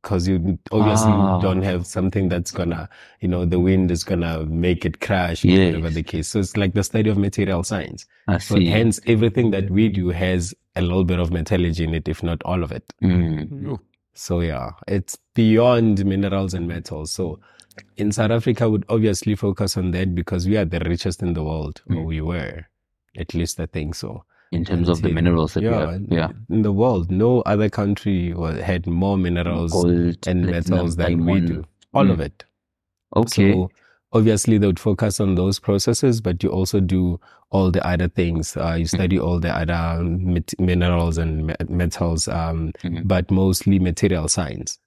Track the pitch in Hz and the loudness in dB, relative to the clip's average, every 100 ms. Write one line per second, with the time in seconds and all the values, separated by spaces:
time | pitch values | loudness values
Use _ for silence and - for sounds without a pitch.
0 | - 98 90 95 90 85 - 110 104 110 | -2 -2 0 0 0 -4 -2 2 4 4
1 | 110 101 98 92 95 92 95 90 90 107 | 4 4 2 2 0 0 0 -2 -4 -2
2 | 95 98 92 87 87 - 85 82 78 - | -2 0 0 -2 -4 -4 -4 -4 -10 -18
3 | - _ 92 87 87 90 90 95 90 87 | -20 _ -2 0 2 2 4 4 2 0
4 | - 90 85 82 78 82 90 87 - - | -2 -2 -2 -2 -4 0 0 0 -2 -6
5 | - 95 87 85 - 95 90 80 82 80 | -2 -2 0 2 4 6 4 2 -4 -4
6 | - 85 78 107 92 104 98 104 98 113 | -4 -6 -4 -2 -2 0 0 0 -2 0
7 | 107 101 98 - 98 87 90 101 - - | 2 2 0 0 -2 -2 -4 -6 -8 -12
8 | - _ - 87 - 101 85 104 117 - | -18 _ -2 -2 2 2 4 4 2 2
9 | - 113 113 113 117 98 98 95 110 98 | 2 4 4 2 2 2 0 2 2 2
10 | 90 85 92 92 87 - _ - 87 92 | -2 0 0 0 -2 -10 _ -4 0 2
11 | 90 90 85 85 78 101 87 82 82 80 | 2 0 0 -2 0 0 0 0 -2 -2
12 | 78 - 85 82 - 90 82 - _ - | -4 -6 -4 -4 -4 -4 -4 -8 _ -2
13 | 98 87 82 78 76 139 69 67 _ _ | 2 2 0 -4 -8 -10 -10 -12 _ _
14 | _ - - 87 82 65 62 82 - 98 | _ -20 -6 -4 -2 -6 -10 -14 -6 -6
15 | - - _ - 110 110 120 120 113 98 | -6 -16 _ 0 4 6 6 4 4 2
16 | 98 95 98 98 95 90 85 85 - 76 | 0 0 0 -2 -2 -4 -6 -8 -10 -10
17 | 78 - 90 76 _ - _ - - - | -8 -6 -6 -8 _ -20 _ -20 -20 -4
18 | 104 104 107 117 127 110 113 107 - 117 | -2 0 2 2 0 0 2 0 0 2
19 | 107 95 - 104 101 98 98 - 92 87 | 2 0 -2 0 -2 -2 -2 -2 -2 0
20 | 95 87 85 92 90 107 87 87 82 87 | -2 -2 -2 -2 0 0 0 -2 -2 -2
21 | 95 85 90 82 78 80 76 - - 85 | -4 -4 -4 -2 -4 -6 -8 -12 -6 -4
22 | 80 80 78 87 71 80 78 _ _ _ | -2 -4 -4 -6 -8 -12 -18 _ _ _
23 | _ - 85 85 85 - 80 82 76 - | _ -12 -6 -4 -4 -4 -8 -6 -6 -8
24 | - - _ _ _ 85 82 85 85 82 | -10 -12 _ _ _ -6 -2 0 2 2
25 | 92 82 87 85 78 82 110 113 78 90 | 0 2 4 4 2 0 0 0 -2 -4
26 | 101 85 78 - 110 110 104 98 123 101 | -2 0 0 -6 -2 0 2 2 2 2
27 | 85 92 113 123 - 104 107 - 101 104 | 0 2 4 2 2 0 0 0 -2 -2
28 | 104 92 87 85 80 78 92 92 87 85 | 0 0 -2 -4 -4 -4 -2 -2 0 0
29 | 98 98 90 87 87 85 85 92 87 87 | 2 2 0 0 -2 -2 0 2 4 4
30 | 87 85 - 90 87 85 85 87 85 85 | 2 -2 -2 0 0 -2 0 0 0 -2
31 | 87 85 85 95 85 80 - _ _ 135 | 0 0 2 2 0 -4 -10 _ _ 2
32 | - - 143 _ - _ _ _ _ _ | 2 2 -2 _ -20 _ _ _ _ _
33 | _ - 117 - 98 95 92 _ _ _ | _ 0 0 4 4 4 0 _ _ _
34 | _ 113 110 107 - 107 101 87 110 95 | _ 4 4 4 4 4 4 2 0 0
35 | 107 - 98 90 95 101 - 101 - 120 | 0 0 0 2 0 0 0 0 0 2
36 | 135 117 107 90 95 92 92 101 92 92 | 2 2 -2 -2 -2 0 0 0 2 2
37 | 90 85 _ _ _ 98 92 90 - 87 | 2 -2 _ _ _ 0 2 2 0 0
38 | 87 - 87 82 - - 82 82 85 90 | 0 0 0 -2 -4 -6 -4 -2 -2 0
39 | 92 92 69 87 82 - 82 85 82 85 | 0 0 0 -2 -2 -2 -2 -2 -2 -2
40 | 87 87 92 87 - - 90 90 87 87 | -2 -2 -2 -2 -4 -2 0 2 2 2
41 | 85 82 82 78 78 - - 87 85 - | 0 0 -2 -2 -4 -6 -4 -2 -2 -2
42 | 85 82 - 85 82 82 80 - 90 82 | -2 -2 -2 -4 -4 -4 -6 -6 -8 -4
43 | 98 92 85 95 95 92 - 98 90 85 | 0 0 2 2 2 2 2 2 2 0
44 | 101 87 78 - 78 50 - - | 0 0 -2 -4 -4 -8 -12 -14